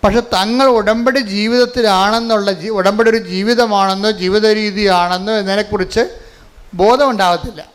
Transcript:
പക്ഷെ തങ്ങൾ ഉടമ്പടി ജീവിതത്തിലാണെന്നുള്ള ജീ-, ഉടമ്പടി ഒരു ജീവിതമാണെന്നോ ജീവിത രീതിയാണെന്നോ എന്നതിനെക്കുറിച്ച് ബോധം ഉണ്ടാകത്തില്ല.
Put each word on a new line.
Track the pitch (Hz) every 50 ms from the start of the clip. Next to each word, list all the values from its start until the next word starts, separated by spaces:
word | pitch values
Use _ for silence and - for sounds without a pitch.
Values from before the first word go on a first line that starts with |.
| -
പക്ഷെ | 202 196 233 233 - -
തങ്ങൾ | 185 190 214 233 254 269 269 247 226
ഉടമ്പടി | 202 208 220 233 233 262 254 277 254 202 196
ജീവിതത്തിലാണെന്നുള്ള | 202 208 220 233 247 247 240 247 247 233 214 196 185 190 202 220 233 233 233 226 214 202 202 196 170 160
ജീ-, | 214 220 202
ഉടമ്പടി | 180 190 208 214 233 226 220
ഒരു | 226 208 180
ജീവിതമാണെന്നോ | 180 185 196 220 240 226 240 226 208 202 196 190 190 190 202 214 214 185 180
ജീവിത | 185 190 214 214 220 214 214
രീതിയാണെന്നോ | 214 208 196 202 208 196 185 175 175 175 180 180 190 208 220 214 202
എന്നതിനെക്കുറിച്ച് | 190 196 202 214 208 214 196 185 - - 220 240 370 - - - - - - - - _ - - - - 170 185
ബോധം | 214 240 262 285 269 247
ഉണ്ടാകത്തില്ല. | 202 196 180 175 170 - 247 208 151 - - _